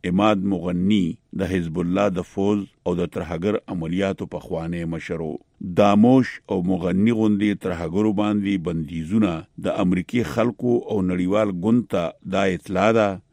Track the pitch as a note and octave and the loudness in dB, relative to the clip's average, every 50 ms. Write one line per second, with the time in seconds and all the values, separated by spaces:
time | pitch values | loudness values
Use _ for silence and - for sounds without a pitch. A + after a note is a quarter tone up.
0 | - F#2 F2 F#2+ G#2 G#2+ G#2+ G2 F#2 G2 G2 F2 E2 F#2 F2+ F2 F2+ G2 G#2+ G#2 | -2 0 0 2 4 4 2 2 0 -2 -2 -2 -2 -4 -2 0 2 2 2 2
1 | F2+ E2 - _ _ _ - - F#2+ E2+ F#2 F#2 E2+ E2 D#2 F2 F2 F2 F2+ G2 | 2 0 -2 _ _ _ -6 -6 -4 -2 -2 -2 -2 -2 -4 -2 -2 0 0 0
2 | G2+ G2+ F#2 F2+ F2+ - - G2+ G2 G2+ G#2 G#2 G2 - _ _ _ F2+ F2+ F2 | 0 0 0 -2 -8 -6 -4 -2 0 0 0 0 -4 -8 _ _ _ -4 -2 -2
3 | F2 E2+ - - F2 D#2+ E2+ E2 F2 G#2+ G2+ - _ - G2 F2+ D#2+ D#2+ F2 F#2 | -4 -4 -6 -8 -8 -6 -6 -4 -2 -2 -2 -2 _ -6 -8 -6 -4 -4 -2 -2
4 | G2 G2 F#2+ - G2+ D#2 F2 E2 - - F2 E2 E2 E2 E2+ E2+ E2+ E2 E2 D#2+ | 0 -2 -2 -4 -8 -10 -10 -12 -8 -6 -6 -6 -6 -6 -6 -6 -6 -6 -8 -8
5 | - - F2 D#2+ E2 D#2 C#2+ - _ _ _ _ - F#2 F2 - G2+ G2+ G2+ G#2 | -8 -8 -8 -6 -6 -6 -8 -10 _ _ _ _ -12 -4 2 4 6 6 8 8
6 | A2 B2 C3 C3 B2 - - - _ - G#2 F#2 F2 F2+ F#2+ F2 E2+ F2+ F2+ F#2+ | 8 8 8 6 4 2 -4 -14 _ -4 -4 -2 0 0 -2 0 0 0 0 2
7 | G#2 A#2 A#2+ A2 A2 G#2+ G#2 G2 G#2 G#2 G2+ - - F#2+ F2+ E2 E2+ E2 E2+ G2 | 2 2 2 2 2 2 2 2 2 0 0 -2 -4 -6 -4 -4 -6 -4 0 0
8 | G#2+ A2 G#2 F#2+ G#2 G#2+ G#2 G#2 G2 G2 G2+ F#2+ D#2+ F2+ E2+ E2 D#2+ C#2+ F2 E2 | 2 2 2 0 0 0 0 -2 0 0 -2 -2 -2 -4 -4 -4 -6 -6 -6 -8
9 | D#2+ D#2+ G2 A2+ G#2+ F#2 E2 D#2+ - _ _ - - F#2 - - G2 F2+ F#2 F2+ | -6 0 2 2 2 2 0 -4 -8 _ _ -6 -4 -4 -2 0 0 0 0 0
10 | F2 - - B2 A2+ - - A#2 A2 B2 - _ A#2+ B2 A#2+ A#2+ - - G#2+ G#2 | -2 -2 -2 -2 -2 -2 -2 0 0 0 -2 _ 0 0 0 0 0 -2 -2 -2
11 | F#2 F2+ F2+ F2+ F2+ F2+ G2 G#2+ A2 G#2 F#2+ F2 E2+ G#2+ A2+ B2 G#2 - - F#2+ | 0 0 0 0 0 2 2 2 0 0 -2 -2 2 4 4 4 2 0 -2 -2
12 | E2+ D#2+ - _ _ F#2 F#2 F#2+ G2 G2 F#2 E2+ - - G2 F2+ G2 A2 A2+ A2+ | -2 -2 -6 _ _ -4 -2 0 0 0 -2 -2 -6 -4 -2 2 2 4 4 4
13 | G#2+ G2+ F#2+ F#2 _ _ | 2 2 -2 -6 _ _